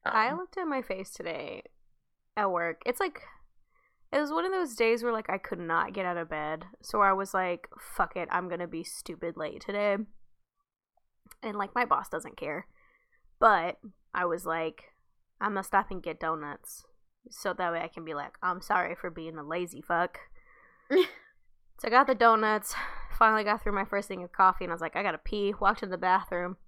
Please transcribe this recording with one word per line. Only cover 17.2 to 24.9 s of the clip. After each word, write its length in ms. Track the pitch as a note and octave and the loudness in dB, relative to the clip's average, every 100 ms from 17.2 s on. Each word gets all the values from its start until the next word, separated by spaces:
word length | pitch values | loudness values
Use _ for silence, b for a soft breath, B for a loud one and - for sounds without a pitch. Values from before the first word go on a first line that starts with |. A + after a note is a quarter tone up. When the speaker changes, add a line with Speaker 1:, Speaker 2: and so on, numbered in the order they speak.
| - | -20
Speaker 1:
So 220 | - G3 | -6 -6
that 180 | F3+ F3+ | -2 -2
way 80 | E3+ | -2
I 60 | D#3+ | -6
can 160 | - | -10
be 100 | D#3+ | -8
like, 220 | D3 D3 - | -8 -8 -4
"I'm 180 | F3+ F3+ | -4 -4
sorry 340 | - F#3+ F3 | 0 0 2
for 160 | F3 F#3 | -4 -8
being 280 | E3 D#3+ D#3+ | -8 -12 -10
a 60 | |
lazy 360 | D3 E3+ F3 - | -6 -4 -4 -8
fuck." 360 | - F3 F3+ - - b b b b b _ | -2 0 0 -4 -20 b b b b b _
Speaker 3:
<laughs> 80 | D4 F4 B B _ _ - _ - | 4 4 B B _ _ -20 _ -8
Speaker 1:
So 100 | A3+ | 4
I 20 | |
got 160 | A#3+ C#4 | 4 6
the 80 | |
donuts, 600 | B3 A#3 A3 G#3+ G#3+ - - B B B - | 6 8 8 4 0 -2 -8 B B B 6
finally 240 | A3+ A3 | 6 6
got 200 | G#3 G#3+ | 2 0
through 100 | - | 0
my 140 | G3+ G3 | 0 0
first 200 | G3+ G3 | -2 -4
thing 160 | F#3 | -10
of 100 | F3+ | -10
coffee, 320 | - F#3+ F#3 | 4 6 6
and 60 | F3+ | -4
I 20 | |
was 80 | E3+ | -4
like, 140 | E3 | -4